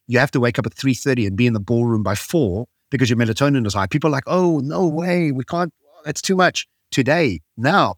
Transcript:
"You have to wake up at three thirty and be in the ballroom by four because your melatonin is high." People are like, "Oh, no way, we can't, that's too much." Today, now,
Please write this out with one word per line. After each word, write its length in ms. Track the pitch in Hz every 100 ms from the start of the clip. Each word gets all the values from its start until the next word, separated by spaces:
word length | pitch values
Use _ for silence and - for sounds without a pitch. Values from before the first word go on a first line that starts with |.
| -
"You 100 | 123
have 140 | 139
to 80 | 139
wake 180 | 120 120
up 80 | 117
at 80 |
three 200 | - 135
thirty 320 | 123 143 127 101
and 100 | 95
be 100 | 123
in 60 |
the 80 | 110
ballroom 420 | 98 120 120 113
by 140 | 95 101
four 500 | - 175 110 95 123 _ _
because 180 | 143 120
your 80 | 120
melatonin 500 | 113 110 143 135 104
is 60 |
high." 120 | 98 95
People 220 | 151 160
are 20 |
like, 140 | 135 -
"Oh, 320 | 180 180 156
no 260 | 139 165 175
way, 420 | 156 180 175 160
we 140 | 131
can't, 280 | - 175 175 - _ -
that's 160 | 151 147
too 140 | -
much." 320 | 185 175 - - _ _
Today, 500 | - 123 165 139 82 - -
now, 380 | 131 196 120